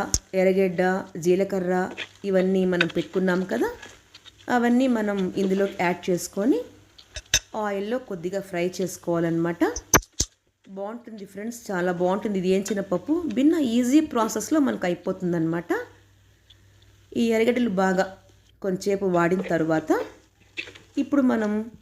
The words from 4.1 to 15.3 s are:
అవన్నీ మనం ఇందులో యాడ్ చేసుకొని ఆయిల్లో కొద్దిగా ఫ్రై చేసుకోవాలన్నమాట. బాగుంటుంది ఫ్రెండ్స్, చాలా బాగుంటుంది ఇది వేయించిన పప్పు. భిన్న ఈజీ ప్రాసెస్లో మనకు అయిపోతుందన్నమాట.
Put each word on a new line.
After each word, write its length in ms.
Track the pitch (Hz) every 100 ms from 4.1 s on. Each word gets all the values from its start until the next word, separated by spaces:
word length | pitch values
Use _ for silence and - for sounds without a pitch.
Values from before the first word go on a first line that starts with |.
| - - _ - 247
అవన్నీ 320 | 240 240 262 226
మనం 200 | 208 202 185 190
ఇందులో 260 | 190 190 196 196 180
యాడ్ 160 | 180 -
చేసుకొని 500 | 175 - - 220 453 494 - - _ - - - - - 220 208
ఆయిల్లో 320 | 202 208 254 254
కొద్దిగా 300 | 185 180 190 190
ఫ్రై 160 | 175 180 180
చేసుకోవాలన్నమాట. 840 | 175 - - 170 170 165 170 170 381 494 - - - - - _ _ _ - 190
బాగుంటుంది 480 | 202 240 240 214 196
ఫ్రెండ్స్, 240 | 196 220 233 -
చాలా 240 | 185 180 175
బాగుంటుంది 400 | 180 202 208 190
ఇది 80 | 180
వేయించిన 300 | 190 190 202 190
పప్పు. 240 | 180 220 330 320 214
భిన్న 180 | 294 349 254 233
ఈజీ 220 | 247 294 311
ప్రాసెస్లో 460 | 233 220 214 208 311 254
మనకు 180 | 202 180
అయిపోతుందన్నమాట. 800 | 175 - - 180